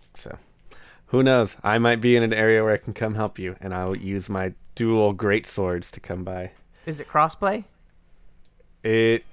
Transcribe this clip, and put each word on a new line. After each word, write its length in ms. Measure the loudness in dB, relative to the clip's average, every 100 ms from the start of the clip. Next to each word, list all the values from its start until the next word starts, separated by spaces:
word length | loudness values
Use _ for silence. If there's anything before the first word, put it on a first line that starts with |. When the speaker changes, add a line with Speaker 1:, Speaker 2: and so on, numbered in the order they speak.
| _ -18
Speaker 1:
so, 220 | -16 -16 _ _ -20 -20 -20 -20 -2
who 160 | 2
knows? 320 | 4 4 2 -2
I 140 | -2 2
might 220 | 2 2
be 140 | 4 4
in 80 |
an 100 | 4
area 300 | 2 4 4
where 100 | 4
I 40 | 0
can 160 | -2
come 220 | -6 -4 -4
help 240 | -6 -6
you, 160 | -10 -8
and 120 | -8
I'll 220 | -6 -4 -4
use 340 | -4 -6 -4
my 240 | -4 -6 -8 -16 -4
dual 380 | 0 4 2
great 320 | 2 0 0 -2
swords 440 | -4 -4 -4 -8
to 80 | -14
come 220 | -10 -10
by. 280 | -8 -10 -10 -14 _ _ -12
Speaker 2:
Is 140 | -12
it 80 | -4
crossplay? 560 | 0 0 0 -2 -2 -8 _ _ _ _ -20 -20 -20 -20 _ _ _
Speaker 1:
It 420 | 0 4 4 2 -2